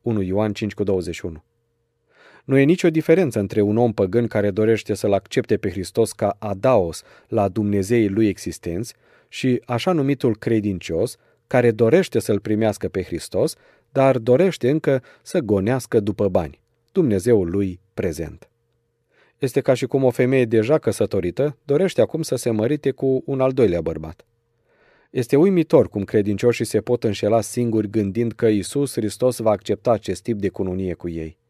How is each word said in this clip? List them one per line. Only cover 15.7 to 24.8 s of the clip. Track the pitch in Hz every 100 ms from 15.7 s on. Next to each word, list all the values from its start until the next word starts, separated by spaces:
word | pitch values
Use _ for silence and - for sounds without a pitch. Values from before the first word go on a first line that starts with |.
| 131 - 117
după | 101 98 101
bani, | 92 78 - _ _ _
dumnezeul | - 151 98 113 113 85
lui | 98 98 90 _
prezent. | - 95 78 78 76 - _ _ _ _ _ _ _ _ _
Este | 131 139
ca | 135
și | 127 127
cum | 139
o | 131
femeie | - 127 135 120
deja | 113 107 156
căsătorită | - - 104 98 87 82 147 - -
dorește | 143 190 -
acum | 110 160
să | 160 127
se | 123
mărite | 107 117 147 139
cu | - 135 131 -
un | 135
al | 131
doilea | 135 110 85
bărbat. | 80 78 78 80 _ _ _ _ _ _